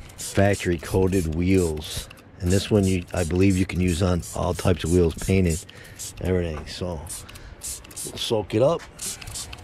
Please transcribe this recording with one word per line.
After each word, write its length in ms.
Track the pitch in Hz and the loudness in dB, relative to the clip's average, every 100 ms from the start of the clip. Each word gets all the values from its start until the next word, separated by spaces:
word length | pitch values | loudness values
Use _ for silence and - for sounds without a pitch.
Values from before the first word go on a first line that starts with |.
| - - | -16 -14
factory 600 | - - 101 98 90 85 | -4 2 4 2 0 -2
coated 580 | - 95 92 95 80 78 | 0 2 2 2 0 0
wheels. 720 | 90 95 85 76 76 - - - - - | 4 4 2 -2 -8 -10 -12 -16 -20 -6
And 120 | 87 | 0
this 200 | 98 - | 2 4
one, 140 | 107 95 | 4 4
you, 180 | 92 87 | 0 -2
I 120 | - 80 | -2 0
believe 320 | 90 98 92 | 4 4 4
you 80 | 92 | 0
can 140 | 85 | 0
use 220 | 90 85 | 0 2
on 220 | 95 87 - - | 2 2 -2 -4
all 180 | 85 | -4
types 300 | 87 - - | 0 2 2
of 80 | 80 | 4
wheels, 220 | 90 85 | 4 4
painted, 460 | - - 95 87 80 - - - - - - | 2 2 4 4 0 -6 -18 -18 -14 -14 -6
everything. 440 | 90 90 85 76 78 | -2 0 -2 -6 -10
So 340 | - 90 80 80 - - - - - - - - - - | -8 -8 -8 -10 -12 -14 -18 -18 -14 -12 -12 -14 -12 -10
we'll 120 | - | -8
soak 380 | - 110 95 - | -2 -2 0 2
it 60 | |
up 200 | 139 170 - - - - - - - - | 4 2 -6 -12 -10 -10 -12 -12 -12 -14